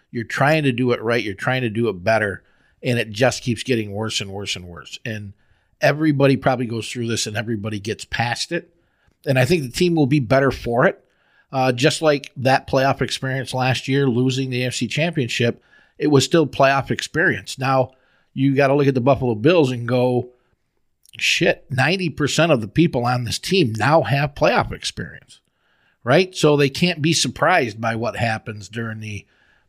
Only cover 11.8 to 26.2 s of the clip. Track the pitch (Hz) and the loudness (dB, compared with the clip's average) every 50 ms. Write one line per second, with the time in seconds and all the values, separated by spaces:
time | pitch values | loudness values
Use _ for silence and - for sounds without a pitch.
11.8 | 139 151 - - 160 156 143 139 - - _ 135 117 127 135 139 - - 143 131 | 2 2 2 2 2 2 2 2 -2 -8 _ -2 2 2 2 2 0 0 0 2
12.8 | 135 135 127 - 131 - - - 135 131 131 135 123 - 131 127 123 131 120 - | 2 2 2 0 -2 -4 -4 -6 -6 -6 -6 -6 -6 -6 -4 -2 0 0 0 0
13.8 | - 135 135 139 139 131 113 123 127 131 123 135 135 131 123 123 127 123 - - | -2 0 0 2 2 2 2 2 2 2 0 -2 -4 -4 -4 -4 -4 -4 -4 -4
14.8 | 123 110 - 147 165 175 165 151 123 113 - - 117 117 - - _ _ _ _ | -4 -4 -2 -2 -2 -2 -2 -2 -2 -2 -2 0 0 0 -2 -4 _ _ _ _
15.8 | _ _ _ - 151 151 143 135 135 - - 165 151 139 - - 139 135 139 135 | _ _ _ -4 0 2 2 2 2 2 2 2 2 2 2 2 2 4 2 0
16.8 | - - 117 - - - - 156 180 170 107 98 - - - 135 127 135 135 131 | -2 -4 -4 -6 -6 -6 -2 0 0 0 0 -2 -6 -12 -8 -4 -2 0 2 2
17.8 | 123 - _ _ _ _ _ _ _ _ - 135 135 139 135 143 139 135 143 147 | 0 0 _ _ _ _ _ _ _ _ -2 0 0 2 4 4 4 4 4 4
18.8 | 139 139 131 127 127 139 131 - 131 123 110 104 113 160 185 170 139 127 127 120 | 4 2 2 2 2 2 2 2 2 -2 0 2 4 4 6 6 4 2 0 -4
19.8 | 117 117 127 123 127 127 123 123 123 - - _ _ _ _ _ _ _ _ _ | -4 -2 0 2 2 2 2 0 -2 -4 -10 _ _ _ _ _ _ _ _ _
20.8 | _ _ _ _ _ _ - - - - - - 165 - - - - - 135 131 | _ _ _ _ _ _ -10 -4 -2 0 0 2 2 0 0 -2 -6 -4 -2 0
21.8 | 131 151 190 190 180 151 135 - 147 - - - 165 170 143 113 107 95 - 151 | 2 2 0 0 -2 -4 -2 -2 -4 0 2 2 2 4 2 2 0 0 2 2
22.8 | 175 170 - 123 120 123 123 123 120 - - - - - 185 196 147 113 110 110 | 2 2 2 0 -2 0 -2 -2 -2 -4 -6 -6 -4 -2 0 2 2 0 0 0
23.8 | 104 139 160 165 117 104 139 139 151 143 - - 151 - 247 - - - 90 - | 2 2 4 2 2 2 0 -2 -2 -4 -2 0 2 2 2 2 -2 -2 -6 -8
24.8 | - - - - 85 - - - - _ - _ _ _ _ _ _ _ _ _ | -10 -10 -8 -10 -12 -12 -16 -20 -20 _ -20 _ _ _ _ _ _ _ _ _
25.8 | _ _ _ _ - 117 139 175 | _ _ _ _ 0 2 4 4